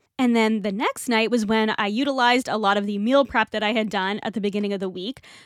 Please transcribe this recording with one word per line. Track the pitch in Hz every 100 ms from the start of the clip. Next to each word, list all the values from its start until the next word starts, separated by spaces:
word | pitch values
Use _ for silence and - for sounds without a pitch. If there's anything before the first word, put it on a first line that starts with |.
| _ -
And | 254
then | 233 220 220
the | 202
next | 196 349 - -
night | 226 226
was | 240 208
when | 220 214 -
I | 208
utilized | 214 285 262 240 247 -
a | 220
lot | 202 208
of | 202
the | 202
meal | 220 277 277
prep | - -
that | 214
I | 214
had | 226 214
done | 202 190 208
at | 226
the | 208
beginning | 202 202 208
of | 202
the | 190
week. | 180 196 - - -